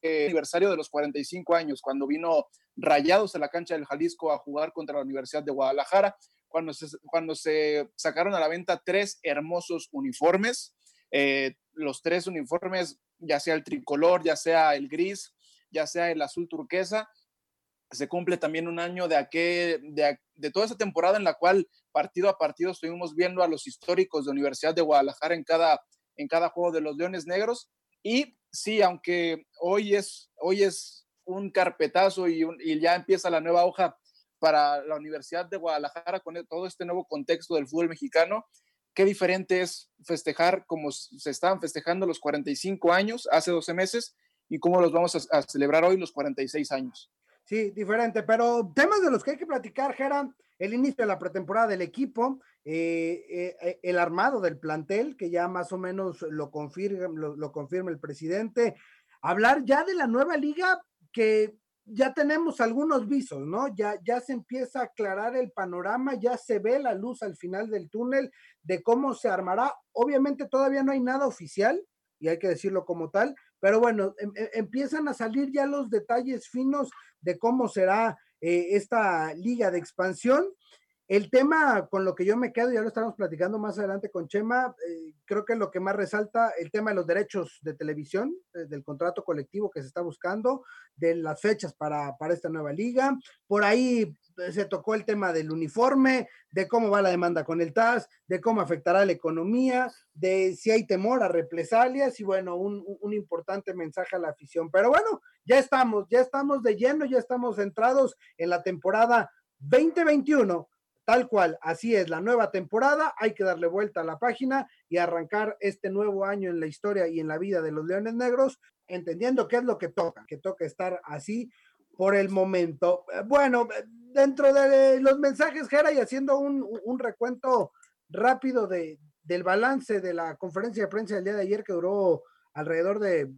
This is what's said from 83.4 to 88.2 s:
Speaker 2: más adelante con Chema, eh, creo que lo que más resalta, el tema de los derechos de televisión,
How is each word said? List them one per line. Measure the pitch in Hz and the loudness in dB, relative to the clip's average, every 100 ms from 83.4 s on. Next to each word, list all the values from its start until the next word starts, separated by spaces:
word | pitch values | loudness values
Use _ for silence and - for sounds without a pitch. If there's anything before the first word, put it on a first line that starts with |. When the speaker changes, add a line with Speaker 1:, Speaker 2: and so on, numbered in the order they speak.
| 180 220 | -4 -2
Speaker 2:
más | 214 190 | -6 -4
adelante | 202 196 202 | -4 -4 -6
con | 180 165 | -8 -4
Chema, | 202 220 247 254 254 165 | -4 0 0 -2 -6 -12
eh, | 165 160 - | -10 -14 -20
creo | _ 202 208 | _ -6 -2
que | 226 | -2
lo | 196 | -2
que | 185 | -4
más | 190 202 | -4 -2
resalta, | 196 214 214 233 175 165 | -2 -2 -2 0 0 0
el | 165 | -6
tema | 214 214 | -4 -2
de | 196 | -2
los | 165 | 0
derechos | 175 202 196 160 _ | -2 -2 -4 -6 _
de | 151 147 | -12 -8
televisión, | 151 151 143 190 | -8 -8 -6 -4